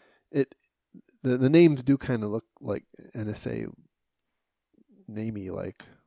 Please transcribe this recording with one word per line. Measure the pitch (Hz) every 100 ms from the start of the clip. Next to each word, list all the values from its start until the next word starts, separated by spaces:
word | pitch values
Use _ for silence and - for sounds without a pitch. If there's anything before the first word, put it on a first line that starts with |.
| _ _ _
it, | 147 135 - _ _ _ - _ _
the, | 135 127
the | 131
names | 160 170 143
do | 123 139
kinda | - 123 104
look | 107 - _
like | 127 101 - - -
N | - 107
S | 107 -
A | 57 57 - _ _ _ _ _ _ _ _ _ _ _ - -
namey, | 107 110 107 92
like, | 92 92 - - -